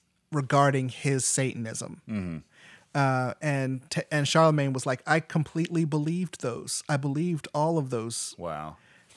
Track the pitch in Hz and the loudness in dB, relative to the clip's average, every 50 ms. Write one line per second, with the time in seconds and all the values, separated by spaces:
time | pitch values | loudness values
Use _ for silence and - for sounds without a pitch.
0 | _ _ _ _ _ - 151 147 135 123 147 143 143 143 135 135 131 127 - - | _ _ _ _ _ -4 -4 -2 0 4 6 6 6 6 4 2 0 -2 -4 -2
1 | - 143 139 131 120 - - - 135 127 - 117 113 110 117 - - - - - | 0 0 0 2 0 0 0 0 0 -2 -2 -6 -8 -8 -8 -10 -10 -12 -12 -14
2 | - - 110 104 92 87 82 76 - _ _ - - - - - _ _ - 147 | -10 -6 -6 -4 -4 -4 -6 -8 -12 _ _ -20 -20 -20 -20 -20 _ _ 0 2
3 | 139 135 131 127 127 123 - - - 151 143 139 135 131 131 131 - - - 165 | 2 2 2 0 -2 -2 -4 -4 -2 -2 -2 0 -2 -2 -4 -6 -6 -6 -6 -6
4 | - - 156 147 143 - - 160 165 160 151 147 139 139 131 131 - 185 214 - | -4 -2 0 0 0 4 6 6 8 8 6 4 2 0 -2 -2 -2 -2 -4 -2
5 | - - 151 165 160 - - 170 147 - - 165 165 - 170 160 170 147 156 151 | 0 0 0 0 0 0 0 0 0 0 -2 -4 -2 0 0 0 0 2 0 0
6 | 147 160 170 180 185 160 - - - 127 120 - - - - - - - 151 135 | 0 0 -2 -2 -4 -6 -6 -6 -6 -4 -4 -6 -6 -6 -8 -6 -2 -2 -2 0
7 | 139 143 135 147 170 180 170 143 - - - 147 151 165 170 160 139 127 127 117 | 0 -2 -2 0 0 -2 -2 -4 -6 -6 -2 0 0 2 2 0 0 -2 -2 -4
8 | 113 117 113 - - - - - 87 85 78 73 78 78 73 - _ - - - | -4 -4 -6 -6 -8 -8 -10 -8 -8 -6 -6 -6 -8 -10 -14 -16 _ -20 -20 -20
9 | _ _ - | _ _ -20